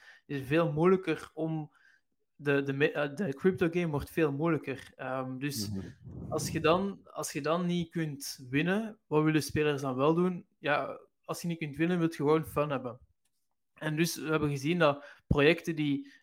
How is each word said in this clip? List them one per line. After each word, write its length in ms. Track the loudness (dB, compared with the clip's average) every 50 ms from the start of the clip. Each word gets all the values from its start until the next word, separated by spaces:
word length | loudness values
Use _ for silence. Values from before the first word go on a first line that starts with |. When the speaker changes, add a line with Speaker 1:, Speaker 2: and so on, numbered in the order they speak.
| -20 -20 -20 -20 _
Speaker 1:
is 120 | -8 -6 -6
het 80 | -2
veel 260 | 0 2 2 2 2
moeilijker 580 | 2 4 6 6 6 4 2 -2 -4 -4 -4 -14 -8
om 360 | -6 -4 -4 -4 -4 -6 -8 _ _ _ _ _ _ _ _ _ _ _ _ _
de, 260 | -6 -2 0 2 2
de 100 | 0 0
me-, 200 | 0 2 2 2
eh, 220 | 2 0 -4 -4 -4
de 200 | -4 -4 -4 -4
crypto 340 | 0 2 0 2 4 0 0
game 180 | 2 0 -2 0
wordt 220 | -2 -2 -4 -4
veel 220 | 0 0 2 2
moeilijker. 600 | 2 0 0 0 0 0 -2 -6 -8 -10 -10 -18 _
Ehm, 420 | -12 -8 -6 -6 -6 -6 -6 -8 -6
dus 320 | -6 -6 -4 -4 -6 -4
Speaker 2:
Mhm. 160 | -6 -8 -8 -10 -14 -18 -18 -16 -14 -12 -10 -6
Speaker 1:
als 200 | -4 -4 -4 -2
je 100 | -4 0
dan, 400 | 2 2 2 2 0 -4 -6 -10 -16
als 280 | -16 -12 -10 -10 -8
je 80 | -6 -4
dan 260 | -2 -2 -2 0 0
niet 240 | 0 -2 -2 -2 -4
kunt 560 | -4 -4 -4 -4 -6 -8 -10 -12 -12 -14 -10 -2
winnen, 480 | -2 0 0 2 0 -2 -2 -6 -12 _ _
wat 160 | 0 0 2 4
willen 180 | 4 2 2
spelers 380 | 0 0 -2 0 0 2 0 0
dan 160 | -2 -4 0
wel 180 | 2 4 4 4
doen? 320 | 4 2 2 0 -4 -10 _ _ _
Ja, 400 | -2 0 0 0 0 -4 -8 -12 -16 _ _ _ _
als 180 | -10 -8 -6
je 60 | -4 -4
niet 100 | -4 -4
kunt 180 | -4 -8 -2
winnen, 220 | 0 0 2 2 2
wil 100 | 0 0
je 60 | 0
gewoon 320 | 0 2 4 4 2 2
fun 240 | -2 -2 -2 0 0
hebben. 280 | -2 -4 -4 -6 -10 -12 -18 _ _ _ _ _ _ _ _ _ _ _ _ _ _
En 220 | -8 -6 -4 0
dus 200 | 2 0 0 0
we 120 | -4 -2 0
hebben 220 | 0 2 2 0
gezien 280 | 0 0 0 0 2 6
dat 420 | 6 4 4 2 -4 -18 -20 -12 _
projecten 500 | 2 4 6 8 6 6 4 0 -4 -2
die, 360 | 0 0 0 0 -2 -4 -10 -20 -20